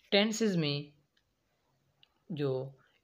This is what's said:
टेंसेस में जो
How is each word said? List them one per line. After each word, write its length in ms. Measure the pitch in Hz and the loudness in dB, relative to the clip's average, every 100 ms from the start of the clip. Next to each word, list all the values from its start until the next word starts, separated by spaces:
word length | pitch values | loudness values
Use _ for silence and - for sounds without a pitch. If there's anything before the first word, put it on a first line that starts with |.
| - | 0
टेंसेस 460 | 202 220 214 220 170 | 2 2 2 0 2
में 360 | 147 143 - - _ _ _ _ _ _ _ _ _ _ _ _ - | 0 -2 -8 -18 _ _ _ _ _ _ _ _ _ _ _ _ -10
जो 480 | 147 139 131 135 - _ _ | -4 -2 -2 -6 -14 _ _